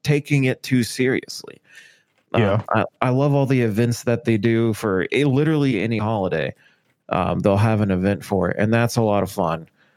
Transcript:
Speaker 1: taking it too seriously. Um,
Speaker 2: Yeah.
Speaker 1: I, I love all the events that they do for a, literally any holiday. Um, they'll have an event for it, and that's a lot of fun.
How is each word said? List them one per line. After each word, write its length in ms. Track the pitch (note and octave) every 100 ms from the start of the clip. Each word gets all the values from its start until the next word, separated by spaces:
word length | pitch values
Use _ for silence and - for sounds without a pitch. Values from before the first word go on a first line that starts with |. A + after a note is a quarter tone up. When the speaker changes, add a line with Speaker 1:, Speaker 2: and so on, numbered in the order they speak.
Speaker 1:
taking 400 | - D3 - C#3+
it 180 | C3 -
too 200 | - B2+
seriously. 800 | A2+ - B2+ A#2 - - - - _ - - _ _ _ _
Um, 80 | -
Speaker 2:
Yeah. 220 | G#2 G#2+ -
Speaker 1:
I, 140 | A2+ - -
I 60 | B2+
love 240 | B2+ C#3+
all 100 | C#3+
the 160 | C3 C3
events 440 | A2+ G#2 A#2+ A#2
that 200 | - A#2
they 140 | A#2+ A2
do 340 | A#2 A2+ A#2
for 340 | G#2+ A2 F#2 -
a, 120 | B2
literally 580 | C#3+ C3 D3+ D#3 C#3 G#2+
any 160 | A2 A2
holiday. 560 | G#2 A2 F#2+ E2 C2+ - _ _ _ _ -
Um, 300 | F2 F2+ F2
they'll 180 | G2+ G2
have 240 | A2+ A2
an 80 | G#2
event 340 | F#2 F#2+ G2+
for 240 | - G2 F2+
it, 60 | -
and 140 | G#2+
that's 240 | A#2 A#2 -
a 60 |
lot 200 | A2 G2+
of 80 | F#2
fun. 380 | G2+ F2 E2 E2 _ _